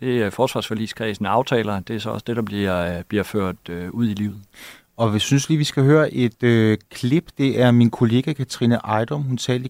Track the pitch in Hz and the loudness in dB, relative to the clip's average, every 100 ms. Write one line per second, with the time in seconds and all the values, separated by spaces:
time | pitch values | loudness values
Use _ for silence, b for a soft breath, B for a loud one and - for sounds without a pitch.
0 | 131 123 104 - 127 117 - 107 110 - | -4 -2 -2 0 -2 -2 -6 -6 -6 -6
1 | 113 98 98 110 135 120 107 101 90 110 | -8 -4 0 0 2 0 0 -4 -6 -8
2 | 113 110 - 117 104 101 101 90 87 87 | -6 -8 -6 -6 -4 -2 -2 -2 -2 -6
3 | 90 104 92 107 98 87 - 87 90 117 | -4 -4 -2 -2 -4 -6 -10 -10 -8 -2
4 | 117 101 104 101 - B B B B - | -2 0 -4 -6 -16 B B B B -2
5 | 113 104 - 139 - 160 147 - 135 156 | 0 0 2 0 2 0 0 2 4 4
6 | 151 - 120 - 123 117 110 107 _ - | 4 0 -2 0 2 4 4 2 _ -6
7 | 123 156 - - 139 113 123 120 117 - | 0 0 -2 -2 0 4 6 6 6 4
8 | 120 120 131 147 127 - 120 120 - 107 | 2 2 0 -4 -8 -2 0 0 0 -2
9 | 120 147 135 123 - 123 | -2 -4 -4 -4 -2 -4